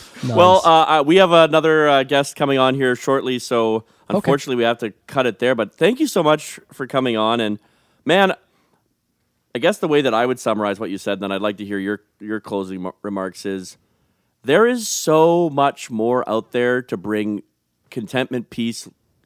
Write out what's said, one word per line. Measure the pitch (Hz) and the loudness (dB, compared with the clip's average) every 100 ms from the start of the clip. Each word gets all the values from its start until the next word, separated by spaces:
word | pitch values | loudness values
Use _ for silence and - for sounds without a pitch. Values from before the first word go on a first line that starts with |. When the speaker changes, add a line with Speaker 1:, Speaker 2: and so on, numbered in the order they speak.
| - - | -20 -12
Speaker 1:
Nice. | 127 120 | -2 4
Speaker 2:
Well, | 180 190 170 | 6 6 6
uh, | 160 156 156 | 4 4 2
uh, | 143 | 4
we | 180 | 4
have | 185 | 6
another, | 170 160 156 160 156 151 | 6 6 4 2 4 4
uh, | 139 | 2
guest | 131 139 143 - | 2 0 0 -2
coming | 143 135 | 0 2
on | 131 | 2
here | 135 131 123 | 2 0 0
shortly, | - 135 131 123 | 0 -2 -2 -6
so | - 120 113 110 | -2 0 0 -2
Speaker 1:
Okay. | - _ - | -6 _ -6
Speaker 2:
unfortunately | - - 139 - 123 | -4 0 -2 -2 0
we | |
have | 117 120 | 0 0
to | 123 - - | -6 -12 -8
cut | 143 123 | -2 -2
it | 101 | 0
there. | 123 | 0
But | 120 104 - | 0 -2 0
thank | 165 254 | 0 2
you | 302 | -2
so | 190 | 0
much | 151 151 - - - | 2 0 -2 -18 -18
for | - 131 | -12 -6
coming | 139 127 110 | -2 0 0
on. | 110 117 | 0 0
And | 107 104 _ _ _ _ | -2 -6 _ _ _ _
man, | - 185 190 - _ _ _ _ _ _ _ _ _ _ _ | 0 2 2 0 _ _ _ _ _ _ _ _ _ _ _
I | 120 | -2
guess | 160 208 | -2 0
the | 170 | 0
way | 147 | 0
that | 131 110 | 2 0
I | 123 | 0
would | 123 | -2
summarize | 120 107 104 98 | -4 -2 -2 -4
what | 104 | -8
you | 95 | -8
said, | 107 98 | -6 -6
then | 98 | -4
I'd | 98 | -4
like | 107 101 | -4 -6
to | 101 | -8
hear | 101 | -6
your, | 95 101 _ _ | -4 -6 _ _
your | 107 107 | -10 -10
closing | - 101 92 95 | -6 -8 -6 -8
mo-, | 92 - | -12 -12
remarks | 104 98 95 - 101 | -10 -8 -8 -8 -8
is, | 95 90 - _ _ _ _ _ _ | -8 -10 -18 _ _ _ _ _ _
there | 117 165 233 | 0 2 2
is | 247 214 | 0 -6
so | - - 156 165 170 170 | -6 0 4 4 2 0
much | 139 139 - - | 0 -2 -2 -8
more | 113 117 123 - | -4 -2 -2 -2
out | 107 - | -4 -4
there | 123 123 123 | -2 0 -2
to | 120 107 | -4 -8
bring | 101 107 104 104 - _ _ _ _ | -4 -4 -4 -6 -10 _ _ _ _
contentment, | 127 104 131 127 127 107 | -12 -8 -6 -4 -6 -8
peace, | - 117 113 - _ _ _ | -6 -6 -6 -14 _ _ _